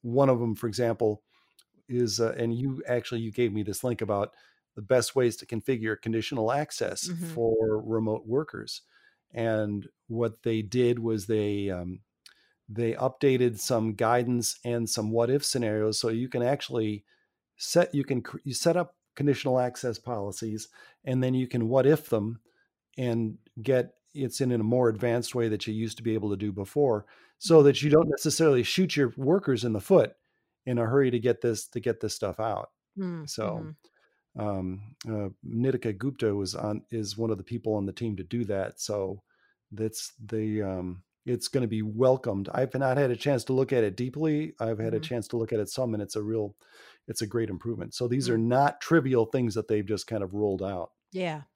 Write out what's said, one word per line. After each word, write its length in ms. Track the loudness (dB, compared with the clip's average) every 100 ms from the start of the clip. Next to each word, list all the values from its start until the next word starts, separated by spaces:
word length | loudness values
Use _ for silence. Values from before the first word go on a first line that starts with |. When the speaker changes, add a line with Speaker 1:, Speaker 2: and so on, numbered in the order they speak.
Speaker 1:
one 260 | 0 4 4
of 140 | 4
them, 120 | 0
for 140 | -2 -4
example, 560 | 0 0 2 0 0 _ _ _ _ _ _ _
is, 320 | 0 0 2
uh, 160 | -2 0
and 160 | -2
you 300 | 0 -2 -4 -2
actually, 320 | -2 -2 -6
you 100 | -4
gave 220 | -2 0
me 100 | 0
this 220 | -4 -4 -4
link 160 | -2
about 320 | -2 0 -2 _ _ _ _ -16
the 60 |
best 340 | 2 2 4 2
ways 220 | 2 0
to 80 | -8
configure 500 | -6 -2 -2 -2 -4
conditional 500 | -2 -2 -2 -2 0
access 560 | 0 -2 -4 -4 -4 -8
Speaker 2:
Mm-hmm. 200 | -8 -8
Speaker 1:
for 540 | -2 0 2 2 0
remote 420 | -2 -2 0 -2 -2
workers. 540 | -4 -4 -10 -12 -14 _ _ _ _ _
And 540 | -4 0 0 -2 -4 -8 _ -8
what 360 | -2 -2 -2
they 180 | -2 -2
did 380 | -2 2 2 2
was 260 | 0 -2 0
they, 440 | 0 0 -2 -2
um, 320 | -4 -6 -10 _ _ -20 _ _ _ -12
they 280 | -2 -2 0
updated 640 | -2 4 4 6 4 2
some 340 | 0 2 0
guidance 680 | 0 2 2 2 0 -2 -4 -4
and 240 | -2 -2
some 200 | -2 0
what 200 | 2 2
if 160 | 2 0
scenarios. 540 | -2 0 0 0 0
So 80 | -2
you 180 | -2 -2
can 140 | -2
actually 640 | 0 0 -2 -2 -2 -4 _ _ _ _ _ _
set, 400 | 0 2 2 0
you 80 |
can 200 | 0 -4
cr-, 160 | -4 -10
you 100 | -8
set 220 | 0 2 2
up 200 | -2 _ _
conditional 460 | -2 0 2 2 2
access 400 | 0 -2 -6 -6
policies, 680 | -8 -6 -6 -6 -6 -8 -10 -18 -20 _
and 180 | -4 0
then 120 | 2
you 120 | 0 0
can 220 | 0 2
what 180 | 4 6
if 220 | 4 2
them 320 | -2 -2 -6 _ _ _ _ _ -6
and 400 | -2 -2 -2 -6 _ -10
get, 340 | 0 0 0 _ _
it's 260 | -6 -6 -2
in 140 | 0
a 40 | 2
more 300 | 2 4 2
advanced 480 | 2 0 0 -2 -2
way 140 | 0
that 180 | -2 -4
you 60 |
used 240 | -4 -6 -4
to 60 |
be 100 | -2
able 160 | -2 -2
to 80 | -2
do 160 | -4
before, 520 | -6 -4 0 2 0 -4 -20 _ _
so 200 | 8 10
Speaker 2:
Mm-hmm. 80 | 10
Speaker 1:
that 160 | 6
you 80 | 6
don't 180 | 6 6
necessarily 540 | 0 -2 4 4 4
shoot 320 | 2 2 2 2
your 180 | 0 0
workers 480 | 2 2 2 0 0
in 80 |
the 80 | -2
foot 320 | 6 6 6 -2 _ _ _ _ -2
in 120 | 0
a 80 | 2
hurry 260 | 4 4
to 80 | 2
get 220 | 2 2
this, 260 | 0 -2 -6
to 140 | -4
get 180 | -2 -2
this 160 | -4 -2
stuff 240 | -4 -2
out. 300 | -4 -4 -8 _ _ -8
Speaker 2:
Mm, 320 | -6 -6 -8
Speaker 1:
So, 360 | -4 -4 -4 -10 -16 _ _ _ _ _ -6
Speaker 2:
mm-hmm. 40 |
Speaker 1:
um, 540 | -4 -2 -4 -8 -12 -14 -6
uh, 240 | -6 -6 -8 -8
Nitika 500 | 0 0 0 -2 -4
Gupta 360 | -6 0 0
was 220 | 0 -4 -4
on, 280 | -4 -4 -6
is 280 | -8 -6 -4
one 140 | -2
of 60 | -2
the 60 |
people 300 | -6 -6 -2 -2
on 100 | -2
the 60 |
team 240 | -6 -6 -6
to 80 |
do 220 | -6 -4 -2
that. 340 | -2 -4 -6
So 440 | -6 -4 -4 -8 _ _ _ _ _
that's 400 | -6 -6 -6 -14 _ -6
the, 360 | -4 -2 -2
um, 420 | -2 -4 -6 -10 _ _ -4
it's 240 | -4 -2
gonna 180 | -2 0
be 140 | -2
welcomed. 680 | -4 4 4 4 0 -2 -2
I've 200 | -2 -2 0
not 220 | 2 2
had 140 | 2
a 40 | 2
chance 260 | 0 0 2
to 80 |
look 200 | 0 2
at 100 | 2
it 140 | 2 0
deeply. 560 | -6 -2 0 0 -2 -4
I've 220 | -4 -2
had 140 | -2
a 40 | -2
Speaker 2:
Mm-hmm. 60 |
Speaker 1:
chance 240 | -2 -6 -4
to 80 | -4
look 140 | 0
at 80 | -2
it 100 | -2
some, 240 | -2 -2
and 80 | -2
it's 140 | -4 -4
a 80 |
real, 320 | -2 -2 -4 -8 _ -20 -20 -20 -12
it's 140 | -6
a 40 | -4
great 220 | -2 -2
improvement. 440 | -4 -6 -6 -8 -6
So 120 | -2
these 200 | 0 2
Speaker 2:
Mm. 40 |
Speaker 1:
are 40 | 2
not 420 | 4 4 2 0
trivial 440 | 2 4 6 2 2
things 300 | 0 0 -2
that 120 | 0
they've 180 | 0 0
just 220 | -4 -4
kind 160 | -4
of 100 | -4 -2
rolled 260 | -2 0
out. 280 | -4 -6 -8 _ _
Speaker 2:
Yeah. 300 | -6 -6 -6 -14